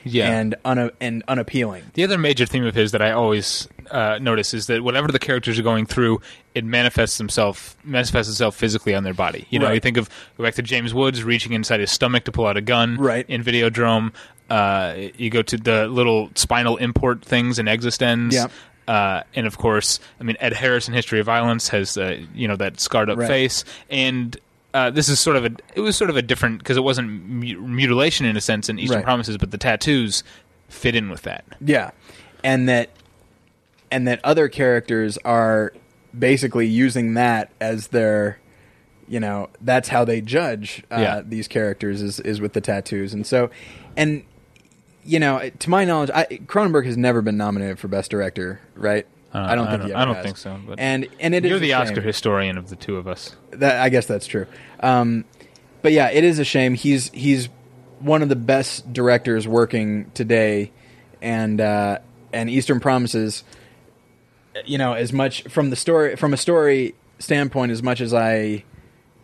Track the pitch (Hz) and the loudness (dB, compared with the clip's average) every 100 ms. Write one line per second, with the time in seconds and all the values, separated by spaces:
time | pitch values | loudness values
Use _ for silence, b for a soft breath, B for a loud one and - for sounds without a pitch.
0 | 123 117 107 113 110 110 127 127 120 - | -2 0 2 2 -2 -4 -2 0 0 -4
1 | 123 113 - 131 110 131 113 92 - - | -6 -6 -4 -4 -2 -2 -2 -6 -10 -2
2 | 190 190 147 131 123 131 117 107 107 107 | 0 2 2 2 2 0 0 2 2 4
3 | 107 113 113 107 98 - - - - 131 | 2 4 2 2 0 -6 -8 -14 -6 -2
4 | 107 107 131 110 101 113 107 117 123 127 | 0 0 0 0 0 -4 -2 -2 0 0
5 | 151 135 - 127 120 113 113 113 110 - | 0 -2 0 -2 -2 -2 0 0 0 0
6 | 117 110 B B _ 123 113 123 123 - | 2 0 B B _ -8 -2 2 2 2
7 | 110 - 107 - 104 95 - - 151 127 | 0 0 -4 0 0 -2 -12 -18 -4 -2
8 | 123 123 110 104 113 - 113 110 - 98 | 0 0 -2 0 -2 0 -2 0 0 -2
9 | 95 90 90 - - 117 110 110 127 120 | -2 -2 -2 -4 -4 0 2 2 0 -2
10 | 110 B B - 117 - 117 123 117 120 | -4 B B -4 -4 -2 -2 -2 -2 0
11 | 135 123 113 117 113 113 110 113 101 - | 0 0 0 -2 0 -4 0 0 0 0
12 | 123 123 - 113 107 101 104 120 117 120 | 2 0 -2 -2 0 0 0 2 2 2
13 | 135 117 127 123 117 120 117 113 117 113 | 0 0 -4 -4 0 2 2 2 2 2
14 | 110 - B B - 110 101 98 90 82 | 0 -8 B B -2 2 2 2 -2 -6
15 | 98 - 117 117 107 113 113 110 110 123 | -10 -6 -2 0 0 -2 2 2 2 2
16 | 120 110 107 - - 120 120 117 123 117 | 4 2 0 -2 0 2 2 0 0 0
17 | 131 120 - 123 120 120 107 113 120 - | 0 -2 0 0 0 0 0 0 0 0
18 | 123 120 120 127 120 B B _ - 110 | 0 2 2 0 0 B B _ -2 0
19 | 98 92 - - 110 - 117 107 - - | 2 -2 -6 -6 -6 -2 0 2 0 -4
20 | B B 117 110 120 110 127 123 117 120 | B B -6 -2 -2 -2 0 0 0 -4
21 | - 110 107 117 117 117 - 104 98 - | 0 0 2 2 2 0 0 -2 -2 -4
22 | 92 76 82 113 113 98 98 - - 117 | -4 -6 -10 -6 -4 -2 -4 -4 -2 0
23 | 107 107 117 135 131 - - B B 139 | 0 0 0 2 0 -2 -8 B B 0
24 | 131 127 120 - _ _ _ 135 127 143 | 0 0 -4 -8 _ _ _ 0 0 2
25 | 139 139 170 139 117 113 - - 214 - | 0 2 2 2 0 -6 -12 -4 -2 0
26 | 196 139 117 123 120 113 - 127 135 127 | 0 0 0 0 0 -2 -2 0 0 0
27 | 117 104 92 123 120 90 120 123 135 120 | -4 -8 -8 -8 -8 -8 -6 0 2 4
28 | 151 - 123 107 - 110 104 107 127 117 | 2 2 0 0 0 -2 -2 -4 -2 0
29 | 104 123 110 104 95 101 127 110 156 139 | 0 0 -2 -4 -4 -2 -2 0 0 0
30 | 110 98 - B B _ _ - 123 117 | 0 -4 -8 B B _ _ -4 0 0
31 | 104 78 - - - - 143 139 95 - | -2 -8 -10 -12 -14 -8 0 2 0 -12
32 | B B B B 131 131 127 123 117 - | B B B B 0 2 4 2 0 -10
33 | _ _ _ _ _ _ _ _ - 135 | _ _ _ _ _ _ _ _ -6 -2
34 | 123 120 143 151 143 - 131 120 117 113 | -2 -2 0 2 2 2 2 2 0 -2
35 | 110 101 - 117 113 110 107 - _ _ | -2 -4 0 2 4 2 0 -6 _ _
36 | _ 123 127 135 131 120 113 113 131 123 | _ -2 2 2 2 0 2 4 2 2
37 | 117 113 120 113 - - 110 110 104 120 | 0 2 2 2 -4 -6 -6 -6 -2 0
38 | 110 107 104 101 _ b b b b _ | 2 2 0 -4 _ b b b b _
39 | - 117 107 101 - - 117 127 - 131 | -10 -6 -4 -6 -8 -8 0 0 2 0
40 | 117 113 107 139 165 110 104 - - 117 | 2 0 -2 -2 -2 -6 -10 -14 -6 0
41 | 113 104 107 110 104 117 107 98 104 101 | 0 0 -6 -8 -4 -2 -2 -2 -4 -4
42 | 101 101 - 104 104 107 101 101 - 101 | -6 -6 -6 -4 -4 -4 -2 -4 -4 -6
43 | 98 104 107 127 120 B B B B - | -6 -8 0 0 0 B B B B -2
44 | 151 147 - _ _ _ _ _ _ _ | 0 0 -8 _ _ _ _ _ _ _
45 | 147 160 143 131 131 - - 185 185 160 | -2 2 2 0 -4 -8 0 2 2 0
46 | 139 156 165 - - 202 202 151 127 120 | 0 0 -2 -4 -4 0 2 2 2 2
47 | 123 117 110 104 104 101 98 95 98 98 | 2 2 2 0 0 -2 -4 -6 -4 -4
48 | - 101 95 92 92 98 - - 104 104 | -2 -4 -4 -4 -8 -8 -16 -4 0 0
49 | - _ _ 104 95 120 107 107 98 98 | -2 _ _ -6 0 0 0 -2 -4 -2
50 | 127 98 98 95 95 98 101 98 131 131 | 0 0 -6 -10 -12 -14 -12 -6 -4 -2
51 | 131 - 165 175 175 185 156 131 117 104 | -6 -6 -2 0 2 0 2 2 0 -2
52 | 107 104 110 98 95 92 90 92 - 98 | -4 -2 0 0 0 -4 -10 -14 -8 -8
53 | 90 90 - - - 127 139 123 131 123 | -6 -10 -12 -20 -16 0 2 4 4 4
54 | - 104 - 104 95 B B B - 127 | 2 -4 -4 -6 -6 B B B 2 4
55 | 120 117 - _ B B _ - 156 156 | 4 0 -6 _ B B _ 0 4 6
56 | 127 143 170 156 139 139 127 123 143 139 | 6 6 4 4 2 2 2 2 2 2
57 | 123 120 139 135 120 - - - - - | 0 -2 2 2 0 -12 -20 -20 -20 -8
58 | 139 156 147 127 117 135 127 - - 123 | 2 2 4 0 2 2 2 -6 -8 0
59 | 123 120 123 113 110 113 113 117 107 104 | 4 4 4 0 2 2 4 2 0 -2
60 | 101 - 113 117 107 104 104 - b b | -6 -6 2 2 4 0 -4 -8 b b
61 | b b 113 113 110 107 107 104 101 101 | b b -6 -2 0 0 0 2 0 -4
62 | - - - 117 113 131 127 127 139 127 | -8 -20 -10 -6 -2 -2 0 0 2 0
63 | 120 117 107 - - B B B B _ | 0 -2 -2 -6 -14 B B B B _
64 | _ _ _ _ _ 104 - 139 127 117 | _ _ _ _ _ -14 -6 -2 -2 -2
65 | 117 135 135 - - - 143 123 - 165 | -2 0 -2 -2 -4 0 0 0 2 2
66 | 147 - 151 139 - 170 147 135 127 - | 2 0 0 0 2 4 4 2 0 -6
67 | _ - - 147 139 135 123 113 127 120 | _ -12 -2 0 0 0 -2 -2 -2 -2
68 | 120 117 113 110 107 104 - b b b | 0 2 2 2 0 -4 -8 b b b
69 | b _ | b _